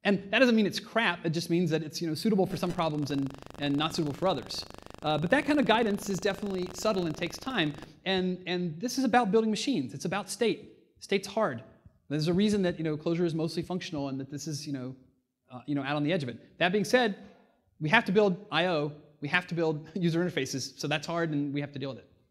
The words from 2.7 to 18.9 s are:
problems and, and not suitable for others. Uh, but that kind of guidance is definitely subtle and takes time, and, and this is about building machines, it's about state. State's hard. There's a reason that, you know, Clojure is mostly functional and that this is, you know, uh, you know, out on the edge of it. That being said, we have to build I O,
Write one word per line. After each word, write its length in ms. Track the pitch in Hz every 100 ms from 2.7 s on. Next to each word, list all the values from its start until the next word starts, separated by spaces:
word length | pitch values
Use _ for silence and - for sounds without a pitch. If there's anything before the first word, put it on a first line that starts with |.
problems 380 | 165 165 151 139
and, 220 | 143 139 - - -
and 180 | 143 143
not 180 | 160
suitable 200 | 160 151
for 120 | 131 180
others. 380 | 147 104 - - - - -
Uh, 140 | 151 156
but 140 | 165
that 160 | 277 285
kind 140 | 294
of 60 | 226
guidance 440 | 220 233 202 -
is 80 | 180
definitely 500 | 202 190 208 185 180
subtle 320 | - 220 190 170
and 100 | 160
takes 220 | 170 -
time, 340 | - 262 151 147 - -
and, 380 | - 190 185 180 -
and 320 | 180 180 156
this 180 | 240 262
is 60 |
about 260 | 254 240 226
building 200 | 220 220
machines, 440 | 208 - 226 123
it's 100 | 139
about 240 | 185 190 196
state. 440 | - 233 160 - - _ _
State's 280 | - 202 196
hard. 340 | - 202 117 - - - _ _
There's 200 | 151 156
a 40 |
reason 300 | 175 214 208
that, 160 | 180 175
you 60 |
know, 120 | 160 151
Clojure 280 | 170 170
is 100 | 175
mostly 280 | 160 156 -
functional 460 | 165 180 - 151 139
and 100 | 135
that 120 | 135
this 160 | 143 160
is, 200 | 143 156
you 60 |
know, 240 | 135 127 127 _ _ _ _ _
uh, 80 | 127 131
you 80 |
know, 80 | 143
out 120 | 135
on 80 | 147
the 100 | 147
edge 100 | 180
of 60 | 127
it. 300 | 117 - -
That 140 | 175
being 120 | 208
said, 320 | 190 247 233 190 - - _ _ _ _
we 80 | 151
have 140 | 226 226
to 60 |
build 340 | 190 208 180 -
I 160 | 147 180
O, 260 | 160 147